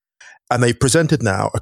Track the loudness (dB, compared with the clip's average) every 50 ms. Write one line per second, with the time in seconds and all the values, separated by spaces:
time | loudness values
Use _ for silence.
0 | _ _ _ _ -20 -20 -20 _ _ -4 -2 0 2 0 0 0 0 2 2 2
1 | 2 2 0 0 0 0 -2 -2 -2 -4 -4 -6